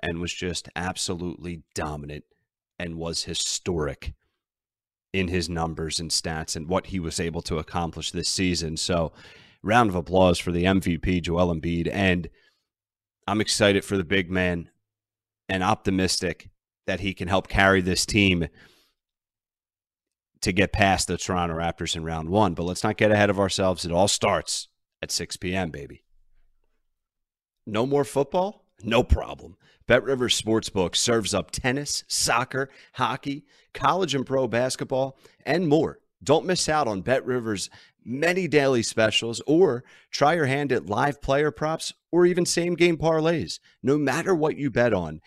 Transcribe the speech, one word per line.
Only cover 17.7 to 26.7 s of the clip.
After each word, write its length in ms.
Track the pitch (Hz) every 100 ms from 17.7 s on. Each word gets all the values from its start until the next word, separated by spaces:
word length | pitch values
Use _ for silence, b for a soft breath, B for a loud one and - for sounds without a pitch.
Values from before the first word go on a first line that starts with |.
| 95
this 240 | 90 90 -
team 420 | 110 95 87 80 b b b b b _ _ _ _ _ _ _ _ _ _ _ _ _ _
to 120 | 107
get 200 | 92 92
past 360 | - 98 90 -
the 100 | 87
Toronto 360 | - 92 87 82
Raptors 380 | 85 - 82
in 100 | 85
round 260 | 80 80 80
one. 240 | 101 101
But 80 | 82
let's 200 | 85 90
not 140 | 113 104
get 140 | 107
ahead 180 | 104 104
of 100 | 98
ourselves. 460 | 98 - 92 90
It 80 | 85
all 160 | 85 101
starts 600 | - 107 85 - - - _ _ _
at 80 | -
six 260 | - 85 -
P 180 | 90
M, 140 | 95 85
baby. 360 | 71 67 65 _ _ _ _ _ _ _